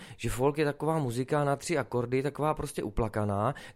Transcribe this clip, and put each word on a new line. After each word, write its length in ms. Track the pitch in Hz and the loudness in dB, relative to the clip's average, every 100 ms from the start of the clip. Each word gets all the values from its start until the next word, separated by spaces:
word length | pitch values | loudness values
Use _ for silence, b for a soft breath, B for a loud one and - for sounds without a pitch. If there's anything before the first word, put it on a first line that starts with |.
| B - | B -6
že 140 | 113 | -4
folk 280 | 107 135 147 | 2 2 2
je 60 | |
taková 340 | 147 143 151 160 | 0 0 0 0
muzika 460 | 131 117 131 151 | 0 0 0 2
na 120 | 143 139 | 2 0
tři 220 | - 156 | 0 -2
akordy, 440 | 127 123 120 131 | 0 -2 0 0
taková 320 | 139 139 151 | 0 0 0
prostě 280 | 147 147 - | 0 -4 -6
uplakaná, 720 | - 101 110 107 104 101 113 143 B | -4 0 0 0 0 2 0 0 B